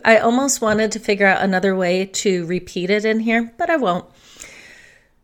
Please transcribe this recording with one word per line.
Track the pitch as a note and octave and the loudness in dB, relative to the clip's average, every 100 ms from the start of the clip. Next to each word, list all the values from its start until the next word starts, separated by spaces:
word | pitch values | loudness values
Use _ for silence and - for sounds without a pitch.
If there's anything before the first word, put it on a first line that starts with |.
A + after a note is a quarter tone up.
I | - A3 | 4 4
almost | A#3 B3 C#4 A3+ | 4 2 0 -2
wanted | A3 G#3+ A3 | 0 0 0
to | G#3+ | -2
figure | - G3+ G3 | -2 2 2
out | F#3 | 2
another | G3 F#3 G3 F#3+ | 0 0 0 0
way | F3+ F#3 F#3+ | 0 0 -2
to | - G#3 F#3 | -4 -2 -2
repeat | E3 F3+ - F3+ F3 | -2 -6 -8 -6 -2
it | G#3 | 0
in | G#3+ A3+ | 0 0
here, | A3+ A3+ A#3 - | 0 -2 -2 -4
but | E4+ | -2
I | D#4+ | 0
won't. | G#3+ F3 - _ - - - - - - - - _ _ | 0 -2 -6 _ -20 -20 -20 -20 -20 -20 -20 -20 _ _